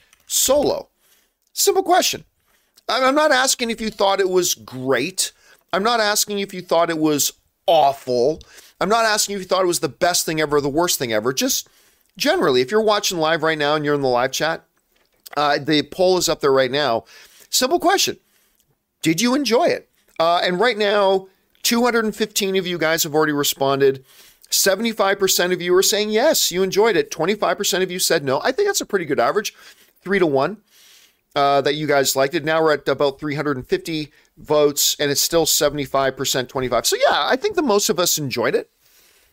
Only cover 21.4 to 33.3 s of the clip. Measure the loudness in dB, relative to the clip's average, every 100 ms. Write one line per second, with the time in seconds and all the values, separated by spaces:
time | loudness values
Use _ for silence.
21.4 | _ _ -2 0 2 0 -2 -4 -4 -4
22.4 | -2 -2 -2 -2 0 0 0 0 0 0
23.4 | -2 -2 0 2 2 2 -6 -20 -20 _
24.4 | -6 0 0 0 -2 0 0 0 0 0
25.4 | 0 -2 2 2 2 0 0 2 2 2
26.4 | 0 -2 -2 2 2 2 -2 -2 -4 -2
27.4 | -2 -2 -2 -2 -2 -2 -2 0 0 -2
28.4 | 0 -2 -2 -2 -4 -4 -2 0 0 0
29.4 | -4 -10 -20 -20 _ _ -2 0 2 2
30.4 | 0 -4 _ _ -20 -20 _ _ _ 0
31.4 | 2 2 2 -2 0 2 2 2 0 0
32.4 | -2 0 2 0 -2 0 0 -2 -6